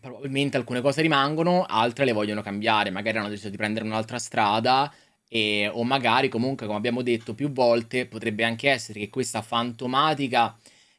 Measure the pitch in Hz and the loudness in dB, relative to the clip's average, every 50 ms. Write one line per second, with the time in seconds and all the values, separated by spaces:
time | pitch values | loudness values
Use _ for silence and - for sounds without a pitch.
0 | - 131 120 104 135 139 135 139 143 139 135 135 120 117 123 123 120 143 135 151 | -18 -16 -16 -12 -8 -4 -2 0 0 0 0 -2 -2 -2 -4 0 0 0 0 2
1 | 160 160 151 139 139 143 156 156 165 175 175 180 - - - 110 113 123 113 - | 2 2 4 2 2 2 0 0 2 2 2 2 0 2 2 2 2 2 2 2
2 | 139 127 113 107 107 107 104 104 101 104 101 104 107 113 110 107 104 101 90 98 | 2 2 2 2 0 -2 -2 -4 -6 -6 -6 -2 0 2 2 4 2 0 -2 -4
3 | 104 110 107 113 104 104 104 101 101 104 98 101 107 107 107 110 107 107 107 110 | -2 -2 -2 -2 -2 -4 -6 -8 -8 -10 -8 -4 -4 -2 -2 -2 -4 -2 -2 -4
4 | 110 113 120 120 - - - 120 110 101 104 113 113 123 127 131 143 143 - - | -4 -4 -6 -8 -8 -4 0 2 2 4 2 2 4 4 4 4 2 0 -4 -14
5 | _ _ _ _ _ _ 117 113 107 107 104 104 104 104 - 117 117 123 135 139 | _ _ _ _ _ _ -2 0 0 2 2 0 0 -2 -2 -2 -2 0 0 2
6 | 120 117 110 127 135 131 127 113 120 131 139 123 117 104 104 104 107 123 120 123 | 4 6 6 6 4 2 0 0 -2 -2 -2 -4 -6 -6 -4 -2 -2 -2 -2 -2
7 | 123 123 120 113 113 - 107 113 139 147 135 127 127 120 117 117 113 113 - 127 | 0 0 0 -2 -2 -6 -8 -6 -6 -4 0 2 4 4 4 2 0 -2 -4 -4
8 | 123 120 - 110 110 113 107 107 117 113 117 113 - 139 135 120 - - 104 107 | -4 -4 -8 -6 -6 -4 -2 0 -2 -2 -2 0 0 0 0 0 -2 -10 -10 -10
9 | 104 98 - 131 123 - - 113 107 - 120 117 120 123 117 113 131 123 127 135 | -10 -8 -4 -6 -6 -4 -4 -8 -6 -2 -2 -2 -2 -2 -6 -8 -6 -2 0 2
10 | 147 156 156 135 139 123 123 120 117 104 - _ _ - _ _ _ _ _ | 2 2 2 0 -2 0 2 2 2 2 0 _ _ -20 _ _ _ _ _